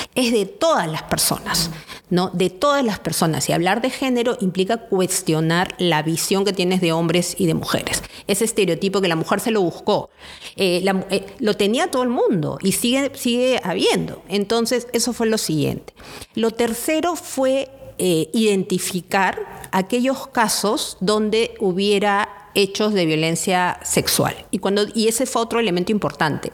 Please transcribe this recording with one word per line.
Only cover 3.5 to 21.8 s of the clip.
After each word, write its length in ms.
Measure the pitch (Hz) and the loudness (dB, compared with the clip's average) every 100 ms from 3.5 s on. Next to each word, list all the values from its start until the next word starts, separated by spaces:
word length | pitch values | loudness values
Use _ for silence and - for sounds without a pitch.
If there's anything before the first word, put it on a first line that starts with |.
hablar 280 | 156 180 220 | 2 2 2
de 100 | 247 | -2
género 460 | - 262 240 240 - | -2 0 0 0 0
implica 380 | 185 185 190 226 | -2 0 0 -2
cuestionar 1000 | - 190 175 - - 156 160 170 190 - | 0 0 2 0 0 2 2 2 0 0
la 240 | 175 156 | 2 2
visión 420 | 156 165 - 190 | 2 -2 0 2
que 80 | 202 | 2
tienes 280 | 190 180 185 | 0 0 2
de 100 | 170 | 2
hombres 460 | 160 165 175 175 - | 2 2 2 0 0
y 80 | 170 | 0
de 80 | |
mujeres. 480 | 156 - - - - - - - | 0 0 -2 -2 -6 -8 -12 -4
Ese 200 | 196 226 | 0 0
estereotipo 540 | - 185 160 196 202 | 0 0 0 0 0
que 60 | 185 | 0
la 80 | |
mujer 240 | 165 - 202 | 0 0 0
se 140 | 240 | 2
lo 100 | 214 | 2
buscó, 480 | 170 - - 170 - _ - - - - | 0 -2 0 0 -2 _ -20 -18 -16 -2
eh, 240 | 190 175 | 0 2
la 120 | 196 | 2
mu-, 100 | 190 - | 0 0
eh, 180 | 190 - - | -4 -4 -4
lo 160 | 214 | -2
tenía 380 | 202 202 254 349 | 2 2 2 0
todo 100 | 254 | 0
el 60 | 247 | 0
mundo 500 | 269 - 190 139 - | 2 2 2 0 0
y 80 | 190 | 0
sigue, 400 | 185 240 254 185 | 0 0 0 0
sigue 460 | - 247 240 254 240 | -2 -2 2 2 0
habiendo. 640 | 185 185 415 180 160 - - | 0 0 2 0 -2 -10 -4
Entonces, 600 | 202 196 233 233 247 240 | -2 0 0 0 -2 -2
eso 200 | 233 247 | -2 -2
fue 160 | 226 220 | 0 0
lo 100 | 220 | 0
siguiente. 560 | - 156 135 120 - - - - - | 0 0 0 -4 -10 -20 -18 -18 -10
Lo 160 | 226 226 | -2 -2
tercero 640 | 226 233 220 - 311 339 | 0 -2 -2 -2 0 0
fue, 560 | 320 - 269 262 269 269 - - - | -4 -6 0 2 2 -2 -12 -16 -2
eh, 300 | 185 160 - | 2 2 2
identificar 1400 | 233 220 196 180 185 - 185 - 196 190 - 392 - - | 2 4 2 0 -2 -2 -6 -2 0 0 -2 -10 -12 -4
aquellos 560 | 190 190 247 254 262 - | -2 0 0 0 -2 -4
casos 680 | 247 214 - 202 294 - - | 0 0 0 0 -2 -4 -4
donde 540 | 190 214 214 220 233 - | 0 2 2 0 -2 0
hubiera 680 | 196 180 | -2 2